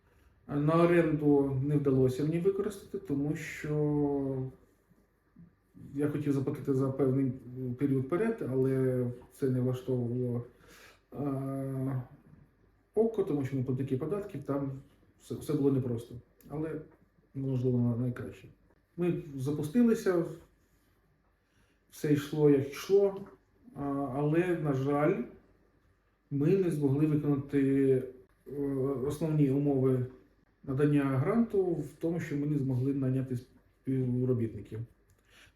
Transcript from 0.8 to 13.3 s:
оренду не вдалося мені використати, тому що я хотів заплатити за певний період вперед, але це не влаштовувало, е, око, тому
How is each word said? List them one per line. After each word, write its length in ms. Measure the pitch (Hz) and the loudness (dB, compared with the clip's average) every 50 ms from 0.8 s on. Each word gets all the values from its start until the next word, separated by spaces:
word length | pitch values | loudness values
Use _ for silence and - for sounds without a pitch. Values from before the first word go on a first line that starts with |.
| 170 | 6
оренду 760 | 170 175 170 165 156 151 151 151 147 143 139 139 139 135 131 135 | 6 6 6 4 4 2 2 4 6 6 6 4 2 0 -2 0
не 120 | 147 151 | 0 0
вдалося 460 | 143 139 139 131 131 127 127 127 - 147 | 2 2 4 4 4 4 4 2 0 -2
мені 160 | 156 165 170 | 0 0 0
використати, 600 | 175 196 196 - 202 214 - - - - - - - | 0 0 0 0 -2 -4 -6 -10 -14 -10 -12 -10 -6
тому 300 | - 143 139 143 147 156 | -4 -4 -2 -2 -2 -4
що 1120 | 160 - - - - - 151 151 151 151 147 147 147 147 143 143 139 139 135 135 131 131 131 - - - _ _ _ _ _ _ _ _ _ _ _ _ _ _ - - - _ _ _ _ _ - - - - | -6 -8 -10 -12 -10 -6 -4 -2 0 0 2 2 2 0 0 0 -2 -2 -2 -4 -4 -6 -8 -10 -16 -20 _ _ _ _ _ _ _ _ _ _ _ _ _ _ -20 -20 -20 _ _ _ _ _ -20 -18 -10 -4
я 140 | 139 147 147 | -2 0 0
хотів 240 | 147 151 - 147 135 | 0 -2 0 0 0
заплатити 420 | 139 127 - - - - - 135 | 0 0 -2 -4 -4 -2 0 0
за 160 | 131 135 135 | 2 2 0
певний 420 | 135 - 143 131 127 139 135 131 120 - - 123 127 131 131 127 123 - | 0 2 2 2 2 2 2 0 -2 -6 -10 -14 -12 -10 -8 -6 -4 -2
період 260 | 143 135 135 135 127 | 0 2 2 2 0
вперед, 440 | - 170 180 220 233 226 - 156 123 131 | 0 0 0 0 0 -2 -2 -4 -2 0
але 540 | 131 131 135 135 131 131 127 127 123 123 120 123 - - - - | 0 2 2 2 2 2 2 2 0 -2 -2 -4 -8 -14 -18 -10
це 180 | - 143 131 | -2 0 0
не 100 | 127 127 | 2 2
влаштовувало, 840 | 127 127 123 - - - 131 123 120 117 120 127 123 123 120 120 - - - _ - - - - - - - _ _ - - | 2 0 -2 -2 -2 -4 -2 -2 -2 -2 -2 -2 -2 -2 -2 -4 -6 -8 -16 _ -20 -20 -20 -20 -20 -20 -20 _ _ -14 -8
е, 920 | - 143 143 135 135 135 135 135 135 135 135 135 131 131 135 135 127 123 - - - - - - - - _ _ _ _ _ _ _ _ _ - | -6 -4 -4 -4 -4 -4 -6 -6 -6 -6 -6 -4 -4 -4 -4 -4 -4 -6 -8 -16 -20 -20 -20 -20 -20 -20 _ _ _ _ _ _ _ _ _ 0
око, 280 | 214 226 226 - 202 180 | 2 2 2 2 -2 -2
тому 220 | 160 | -2